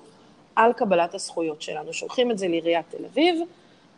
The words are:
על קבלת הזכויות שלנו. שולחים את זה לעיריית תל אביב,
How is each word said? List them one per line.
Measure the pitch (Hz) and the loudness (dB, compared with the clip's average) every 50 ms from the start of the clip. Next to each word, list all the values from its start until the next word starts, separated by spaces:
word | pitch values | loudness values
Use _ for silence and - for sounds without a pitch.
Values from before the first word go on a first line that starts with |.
| - - - - - - - _ _ _ - | -4 -20 -20 -20 -20 -20 -20 _ _ _ 2
על | 214 226 240 | 4 4 4
קבלת | 240 - 247 196 185 170 170 175 - | 4 2 2 2 4 2 2 0 -2
הזכויות | 185 - - - 170 165 160 151 - | -8 -10 -8 -6 -4 -4 -4 -4 -6
שלנו. | - 180 165 151 156 165 | -10 -10 -10 -10 -10 -10
שולחים | 165 - - - - 254 247 240 | -10 -10 -10 -6 -2 0 0 0
את | 226 190 | 0 -2
זה | 196 175 | -2 -2
לעיריית | 165 165 160 170 170 165 160 - | -2 0 0 0 0 0 -2 -4
תל | - - - | -10 -12 -10
אביב, | - - 277 320 359 339 320 339 349 - - _ _ _ _ _ _ _ | -4 0 2 2 4 2 0 -4 -6 -10 -20 _ _ _ _ _ _ _